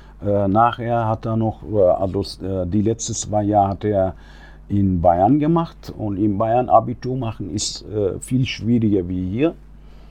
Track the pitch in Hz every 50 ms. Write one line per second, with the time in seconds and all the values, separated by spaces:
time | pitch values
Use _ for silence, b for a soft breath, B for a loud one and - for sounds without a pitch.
0 | b b b - - 101 101 101 101 98 95 110 117 120 117 - 117 117 120 117
1 | 113 110 113 110 - 117 113 110 110 110 104 - - - 104 104 95 90 85 -
2 | 95 95 90 101 95 - - - - 92 95 95 90 87 90 107 98 110 113 110
3 | - - 110 - - 92 101 107 104 101 104 104 98 98 98 - - 107 104 98
4 | 95 95 87 B B B B B B B B B B - 101 101 98 95 92 87
5 | 82 90 85 85 92 110 139 151 147 151 170 170 170 165 - - - - - -
6 | 107 104 101 92 107 107 101 95 113 113 113 123 127 - - 113 113 123 123 -
7 | - 123 131 131 123 113 107 - 104 92 76 104 - - - - - - 104 107
8 | 101 92 - 92 - - 127 127 131 - - - 98 110 120 120 110 107 101 98
9 | 87 87 92 90 92 92 95 117 147 165 - - - - b b b b b b
10 | b b